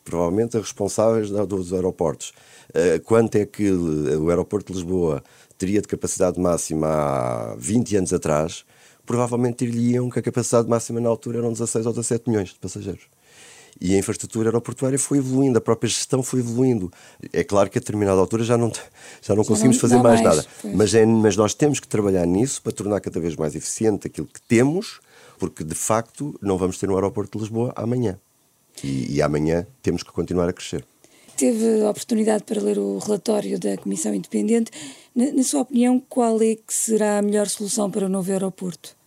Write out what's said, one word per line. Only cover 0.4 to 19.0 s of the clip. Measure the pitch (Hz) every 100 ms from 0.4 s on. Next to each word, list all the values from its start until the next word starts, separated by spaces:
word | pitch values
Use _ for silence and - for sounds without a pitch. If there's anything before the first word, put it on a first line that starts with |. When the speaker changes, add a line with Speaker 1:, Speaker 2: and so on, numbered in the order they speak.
| 117 117
Speaker 1:
a |
responsáveis | 98 - 101 - 110 113 104
da, | 101
dos | 98 98 87
aeroportos, | 92 92 - 82 - - - - - -
eh, | - 87 80
quanto | - 113 113 107
é | 101
que | - 101
o | 92 85 76 76 76 80
aeroporto | 87 87 104 -
de | 85
Lisboa | 85 92 85 69 - _ _ _
teria | 92 101
de | 95
capacidade | - 90 - 92 85
máxima | 90 82 - 78 78
há | 78 73 67 62 58 57 55
vinte | 62 113 120 101
anos | 92
atrás, | 90 80 76 78 - _ _ - _ -
provavelmente | 117 120 120 123 120 120
diriam | 117 120 123 123
que | 120
a |
capacidade | 117 123 113 120 113
máxima | 117 - 117
na | 117
altura | 113 - 117
eram | 120
dezasseis | 113 117 117 113
ou |
dezassete | 113 117 117 127
milhões | 110 90
de | -
passageiros. | 92 104 101 85 _ _ _ - - - - -
E | 87
a | 98
infraestrutura | 98 104 - 113 113
aeroportuária | 117 113 110 131 135
foi | - 143
evoluindo, | 131 131 139 113
a |
própria | - 113 113
gestão | - - 127
foi | 127 131
evoluindo. | 120 117 131 117 90 - - - -
É | -
claro | 85 101 98
que | 120
a |
determinada | - 104 101 95
altura | 92 113
já | 113 117
não, | 117 - - _